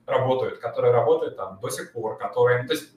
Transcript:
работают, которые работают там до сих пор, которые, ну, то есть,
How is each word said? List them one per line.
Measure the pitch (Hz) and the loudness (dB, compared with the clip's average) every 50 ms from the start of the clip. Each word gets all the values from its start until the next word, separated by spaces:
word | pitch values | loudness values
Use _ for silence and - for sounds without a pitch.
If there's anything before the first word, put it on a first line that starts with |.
| - | -8
работают, | - 135 127 123 127 131 127 127 - - - | -2 0 0 2 2 2 0 0 -4 -4 -6
которые | - - - - 123 120 120 | -8 -8 -4 2 2 4 4
работают | - - - 160 - 156 - - | 4 4 4 4 2 2 -4 -6
там | - 170 - - - - | -8 -10 -12 -12 -10 -8
до | 131 | -8
сих | - - - - - | -8 -8 -10 -10 -10
пор, | 120 110 107 107 - | -8 -6 -6 -6 -6
которые, | 98 101 - - 123 123 - - - | -8 -6 0 2 4 4 4 2 0
ну, | |
то | - 156 | -2 -4
есть, | - - - _ | -4 -4 -10 _